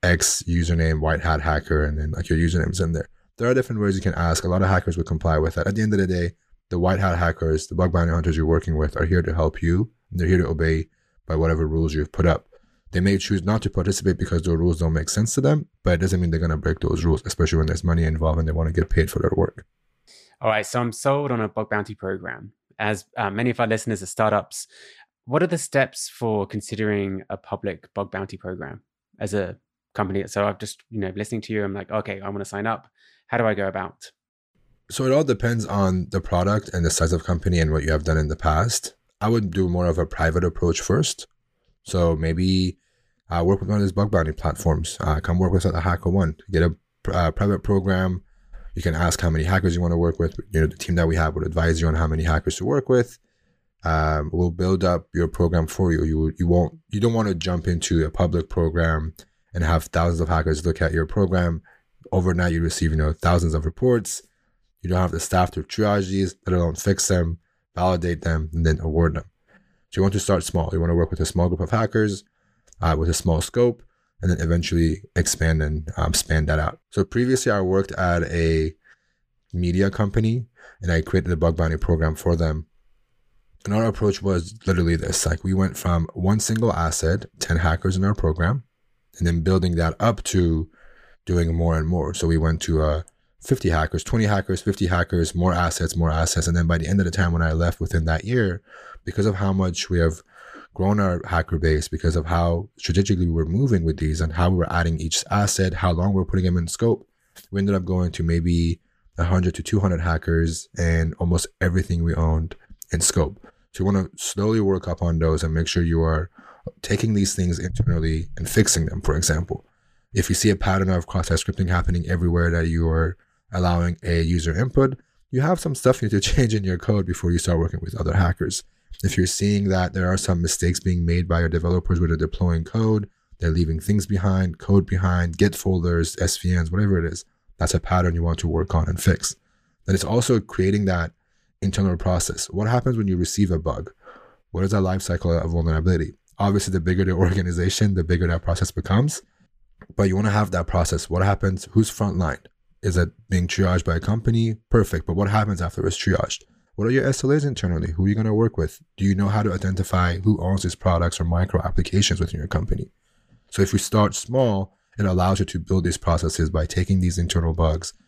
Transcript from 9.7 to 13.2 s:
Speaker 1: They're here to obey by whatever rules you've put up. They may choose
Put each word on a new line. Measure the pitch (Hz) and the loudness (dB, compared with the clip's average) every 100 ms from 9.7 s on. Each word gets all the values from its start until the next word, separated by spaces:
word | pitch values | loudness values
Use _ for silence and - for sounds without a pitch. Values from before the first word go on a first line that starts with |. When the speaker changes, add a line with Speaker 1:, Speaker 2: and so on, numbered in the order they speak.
| 90 120 _ _ | 2 0 _ _
Speaker 1:
They're | 87 87 | -2 2
here | 90 | 2
to | 80 | 2
obey | 80 80 80 78 _ _ _ - | 0 0 0 -4 _ _ _ -4
by | 80 | 0
whatever | 82 80 78 | 2 0 0
rules | 80 82 | 0 0
you've | 76 73 | -2 -4
put | - 85 | 0 2
up. | 76 - - _ _ - | 0 -4 -20 _ _ -8
They | 90 | 0
may | 95 | 2
choose | 98 | 0